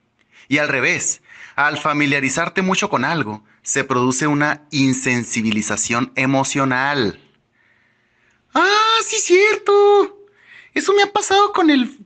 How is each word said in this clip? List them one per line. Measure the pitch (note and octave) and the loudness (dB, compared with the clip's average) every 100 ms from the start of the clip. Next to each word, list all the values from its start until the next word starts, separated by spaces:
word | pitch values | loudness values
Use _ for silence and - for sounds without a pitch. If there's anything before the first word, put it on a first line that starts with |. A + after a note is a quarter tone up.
| _ _ _ _ - | _ _ _ _ -4
Y | C#3+ | -2
al | D3 | 0
revés, | C#3 C#3 E3+ - - _ - - - | 0 0 -2 -4 -8 _ -20 -10 -2
al | D3 D3+ | -2 0
familiarizarte | D#3 D3 C#3+ C#3+ C3 D3 F3 G3 | -2 0 0 0 -2 -2 -4 -2
mucho | F#3 F#3+ G#3 | -2 0 -2
con | C3+ C3+ | -2 -2
algo, | E3 G#2+ G#2+ _ _ | -4 -4 -8 _ _
se | - C#3 | -8 -4
produce | C3+ C3 B2+ B2+ D#3 | -2 0 0 0 -2
una | D3 D3 D3+ _ | 0 -2 -4 _
insensibilización | D3 C3+ B2+ C3+ B2 A2+ A#2+ A2 G#2+ G2+ G#2 - A#2+ B2+ | -2 0 0 -2 -2 -4 -4 -2 -2 -4 -4 -4 -4 -4
emocional. | - C3 C3+ C3 C#3+ C3+ B2+ C#3 C#3+ G#2 E2 _ _ _ _ _ _ _ _ _ _ _ _ _ | -4 -2 0 -2 -2 -2 -2 -2 -2 -4 -6 _ _ _ _ _ _ _ _ _ _ _ _ _
¡Ah, | D4 F4+ G#4 A4 A4+ | 0 2 2 2 0
sí, | G#4+ A4 | -2 -4
cierto! | - F4+ G#4+ G#4+ - G4+ G4+ G4+ E4+ - - _ _ - - | 2 4 4 0 2 4 6 4 2 -4 -20 _ _ -20 -12
Eso | - - | -6 0
me | G4+ | 2
ha | G4+ | 2
pasado | G#4 - G4 G4+ | -2 0 2 2
con | G4+ E4 | 2 2
el, | C#4 A#3 - | 2 0 -6